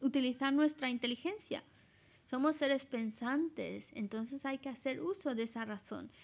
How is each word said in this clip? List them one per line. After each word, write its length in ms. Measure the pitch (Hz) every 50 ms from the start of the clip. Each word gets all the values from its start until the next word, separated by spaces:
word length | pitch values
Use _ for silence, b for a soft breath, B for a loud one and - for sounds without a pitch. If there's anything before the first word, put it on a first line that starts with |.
utilizar 500 | - 269 - 277 254 254 247 - 269 277
nuestra 380 | 277 285 302 302 294 - 269 254
inteligencia. 720 | 247 240 - 240 240 - - 339 415 427 - - - - - b b b b b b b b b b b b
Somos 320 | - 262 254 269 311 311
seres 260 | 311 294 269 277 269 269
pensantes, 1080 | - - 233 226 220 220 - 233 240 269 294 330 320 320 - - - 190 208 - - -
entonces 500 | - 208 202 - 220 226 240 277 277 -
hay 120 | 269 269
que 100 | 269 -
hacer 340 | 269 247 - - 269 262 -
uso 320 | 302 349 403 392 - 294 247
de 100 | 220 226
esa 200 | 226 233 226 226
razón, 480 | 214 214 196 - - 214 - - B B B